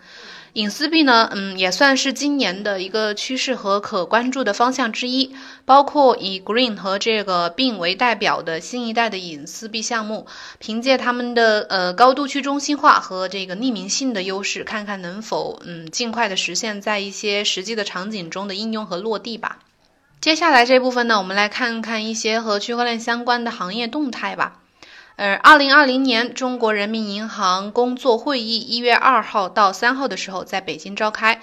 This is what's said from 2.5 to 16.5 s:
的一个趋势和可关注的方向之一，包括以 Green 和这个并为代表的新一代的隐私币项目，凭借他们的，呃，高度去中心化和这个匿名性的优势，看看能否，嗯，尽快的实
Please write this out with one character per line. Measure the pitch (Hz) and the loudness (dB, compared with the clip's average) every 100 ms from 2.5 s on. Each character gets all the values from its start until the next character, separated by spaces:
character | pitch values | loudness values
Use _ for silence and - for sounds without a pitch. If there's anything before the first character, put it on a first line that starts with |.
| 190 | -2
的 | 208 196 | -4 -4
一 | 190 | -4
个 | 214 214 | -2 -2
趋 | 208 - 262 | -2 -4 -4
势 | - | -4
和 | 254 202 202 | -2 0 -2
可 | 202 208 | 0 -4
关 | 165 220 247 | 0 0 0
注 | 269 | -2
的 | 208 | 0
方 | 202 240 | 2 2
向 | 262 240 | 0 -2
之 | 220 247 | -2 -2
一， | 262 262 - - - | 0 -2 -4 -20 -6
包 | - 269 | 4 6
括 | 277 294 262 - | 6 6 4 4
以 | 190 190 | -2 -6
Green | 190 226 254 190 | -2 0 0 -2
和 | 190 196 | -4 -2
这 | 202 220 | 0 0
个 | 196 180 170 | 0 0 0
并 | 170 262 208 | 0 -2 0
为 | 170 | -2
代 | 185 247 | 0 0
表 | 214 185 147 | 2 0 0
的 | 165 160 | -2 -6
新 | - 247 233 | -6 -8 -4
一 | |
代 | 226 226 | -2 -2
的 | 190 | -4
隐 | 175 151 160 | -10 -12 -14
私 | - 220 | -14 -10
币 | 220 | -8
项 | 220 233 | -4 -4
目， | 214 214 - - - - | -4 -8 -10 -18 -18 -16
凭 | - 226 | -8 -4
借 | 254 254 | 2 2
他 | 233 | 2
们 | 247 240 | -2 0
的， | 233 226 214 202 | 2 4 4 0
呃， | 190 180 | -2 0
高 | 180 254 | 6 6
度 | 269 277 | 6 0
去 | 277 | -4
中 | 277 285 | -2 -2
心 | 285 294 | -2 2
化 | 294 190 | 6 6
和 | - 185 185 | 2 -6 -6
这 | 196 185 | -6 -8
个 | 185 | -4
匿 | 262 | -4
名 | 208 190 | -4 -4
性 | - 262 | -4 -2
的 | 214 | -2
优 | 185 190 | -4 -4
势， | 196 - | -4 -6
看 | - 220 | -8 -8
看 | 208 196 | -8 -8
能 | 175 196 | -10 -10
否， | 220 170 156 - | -6 -4 -4 -8
嗯， | - 170 160 | -12 -14 -8
尽 | - 160 | -6 -4
快 | 226 220 | 0 -2
的 | 185 | -2
实 | - | -4